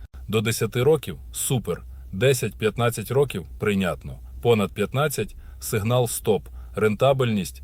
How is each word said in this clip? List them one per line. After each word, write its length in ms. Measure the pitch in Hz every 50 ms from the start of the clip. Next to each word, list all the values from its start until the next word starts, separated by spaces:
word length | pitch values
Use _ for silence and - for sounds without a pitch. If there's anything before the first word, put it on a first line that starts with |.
| - - - - - -
До 140 | 101 110
десяти 420 | 104 113 110 - 117 104 - 123 123
років? 340 | 143 160 151 - - 80 67 - -
Супер. 520 | - - - - 139 117 98 - 85 71 - - - - - -
Десять-п'ятнадцять 1000 | - 95 117 135 135 127 - 107 - - 110 107 - - 117 120 113 - 101 -
років? 340 | 117 135 147 131 - 98 78 - - -
Прийнятно. 600 | - 104 104 98 95 87 76 - - 69 65 - - - - -
Понад 300 | - 120 120 107 101 92
п'ятнадцять — 640 | - - 101 95 - 131 147 156 135 - 107 95 - - - - - -
сигнал 480 | - - - 110 98 117 123 127 123 117
"стоп". 400 | - - - 113 101 92 - - - - - - -
Рентабельність, 840 | - 101 107 107 101 127 135 139 131 127 117 110 101 87 - - -